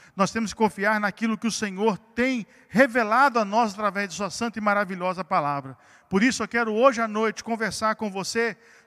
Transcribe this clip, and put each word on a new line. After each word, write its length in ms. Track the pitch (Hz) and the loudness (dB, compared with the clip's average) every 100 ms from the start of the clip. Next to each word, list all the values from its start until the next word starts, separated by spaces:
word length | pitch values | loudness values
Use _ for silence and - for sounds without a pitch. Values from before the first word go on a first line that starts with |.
| - - | -10 -2
Nós 160 | 190 | 0
temos 200 | 226 214 | 0 -4
que 60 | - | 0
confiar 400 | 220 - 202 214 | 0 0 0 0
naquilo 400 | 208 - 226 214 | 0 -2 -2 -2
que 80 | 226 | -2
o 60 | |
Senhor 440 | - 208 185 220 185 | -2 -4 0 0 0
tem 480 | _ - 254 254 190 - _ | _ -4 -2 -2 -6 -14 _
revelado 680 | 202 269 240 214 226 277 233 | 2 4 4 2 4 4 4
a 60 | |
nós 280 | 196 214 226 | 0 2 0
através 360 | 196 208 190 202 | 0 -2 -2 -4
de 80 | 160 | -4
sua 120 | 196 | -6
santa 300 | - 233 220 | -4 -6 -2
e 40 | |
maravilhosa 600 | 208 202 196 185 180 180 | 0 0 0 -4 -4 -4
palavra. 560 | 180 185 143 143 135 131 _ - - | -2 0 0 -2 -6 -14 _ -20 -2
Por 120 | 143 | 2
isso 220 | 247 - | 4 2
eu 60 | 208 | -2
quero 260 | 233 226 | -2 0
hoje 260 | 214 269 233 | 4 4 4
à 60 | 226 | -2
noite 380 | 214 220 208 | -2 -2 -2
conversar 500 | - 226 220 - 220 | -6 -6 -4 -2 -2
com 160 | 214 214 | -2 -4
você 480 | 190 180 226 233 185 _ - | -6 -4 -2 -2 -4 _ -20